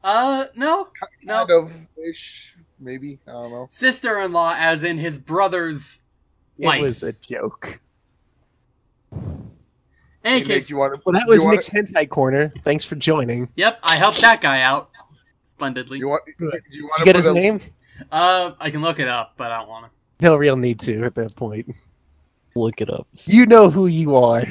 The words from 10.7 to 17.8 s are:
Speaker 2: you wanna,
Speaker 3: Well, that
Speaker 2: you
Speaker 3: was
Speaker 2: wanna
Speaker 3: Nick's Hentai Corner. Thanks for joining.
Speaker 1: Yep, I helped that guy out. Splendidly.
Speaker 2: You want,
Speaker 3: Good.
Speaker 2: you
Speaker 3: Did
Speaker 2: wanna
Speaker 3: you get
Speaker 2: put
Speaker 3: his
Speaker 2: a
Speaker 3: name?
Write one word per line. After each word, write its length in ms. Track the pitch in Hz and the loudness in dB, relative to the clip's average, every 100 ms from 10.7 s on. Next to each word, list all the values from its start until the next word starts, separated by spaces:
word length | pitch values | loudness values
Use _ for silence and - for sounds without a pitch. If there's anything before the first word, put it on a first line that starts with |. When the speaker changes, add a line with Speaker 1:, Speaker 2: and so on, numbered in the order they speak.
Speaker 2:
you 60 | 143 | -2
wanna, 180 | 139 139 | -2 -2
Speaker 3:
Well, 80 | - | -2
that 100 | 180 233 | 0 6
Speaker 2:
you 40 | |
Speaker 3:
was 80 | 214 | 6
Speaker 2:
wanna 80 | 160 208 | 6 2
Speaker 3:
Nick's 120 | - | 2
Hentai 400 | 208 208 175 151 | -4 -2 -2 -2
Corner. 420 | - 131 135 151 - | -2 0 0 -2 -4
Thanks 200 | - 151 | -2 -2
for 100 | - 156 | -4 -4
joining. 520 | 156 156 120 120 123 - | 0 0 0 -4 -8 -2
Speaker 1:
Yep, 220 | 208 226 | -2 0
I 140 | - - | -2 2
helped 240 | 202 214 | 0 4
that 180 | 226 220 | 4 4
guy 220 | 151 135 | 2 2
out. 280 | 131 143 - - _ _ _ _ | 2 0 -6 -20 _ _ _ _
Splendidly. 560 | _ - 139 127 123 135 | _ -10 -8 -8 -10 -8
Speaker 2:
You 100 | 135 | -4
want, 140 | 147 156 - | -4 -6 -10
Speaker 3:
Good. 240 | 160 135 _ | -10 -10 _
Speaker 2:
you 120 | 143 | -18
Speaker 3:
Did 0 | |
Speaker 2:
wanna 100 | 147 156 | -6 2
Speaker 3:
you 40 | |
get 80 | 170 | 6
Speaker 2:
put 40 | 180 | 6
Speaker 3:
his 100 | 165 | 4
Speaker 2:
a 60 | |
Speaker 3:
name? 260 | 175 196 208 - _ | 2 0 -2 -10 _